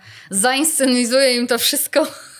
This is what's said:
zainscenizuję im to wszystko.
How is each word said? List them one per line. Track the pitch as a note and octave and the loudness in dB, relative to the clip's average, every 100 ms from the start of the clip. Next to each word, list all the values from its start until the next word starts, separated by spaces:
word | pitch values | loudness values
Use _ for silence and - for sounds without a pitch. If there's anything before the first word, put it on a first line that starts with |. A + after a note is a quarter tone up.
| - - - | -20 -20 -8
zainscenizuję | G3 B3 C4+ D#4 - C4+ B3 A#3+ B3+ C4+ A#3+ | -2 0 0 -2 0 0 2 2 2 2 2
im | A#3+ | 0
to | A#3 | -2
wszystko. | - C#4+ - D4 D4+ - - | -2 -2 -2 0 -2 -4 -20